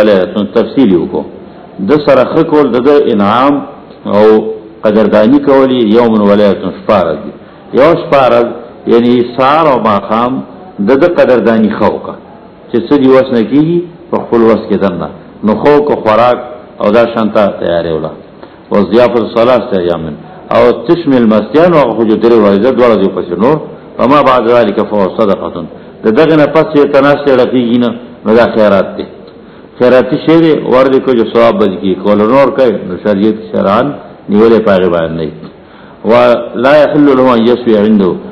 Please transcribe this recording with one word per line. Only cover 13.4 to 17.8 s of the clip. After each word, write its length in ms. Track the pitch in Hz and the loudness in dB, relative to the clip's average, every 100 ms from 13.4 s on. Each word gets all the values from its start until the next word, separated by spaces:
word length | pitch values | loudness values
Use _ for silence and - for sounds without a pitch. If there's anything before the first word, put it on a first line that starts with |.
| 104 | 0
کېږي، 280 | 135 160 175 - - - | 0 0 -2 -6 -12 -10
په 60 | 113 | -8
خپل 180 | - 117 | -2 0
وس 200 | 113 104 - | 2 2 -2
کې 80 | 98 | -4
دننه. 240 | 98 87 76 - - - | -2 -4 -10 -14 -20 -8
نو 80 | 104 107 | -4 -2
خو 140 | 143 147 147 | 2 2 2
که 60 | 117 | -2
خوراک 360 | 107 110 123 120 - - - - | 0 2 2 0 -6 -18 -20 -6
او 100 | 104 | 0
دا 120 | 113 117 | 2 0
شان 140 | 117 107 | -2 -2
ته 80 | 110 98 - | 0 -2 -2
تیارې 320 | 87 85 | -4 -4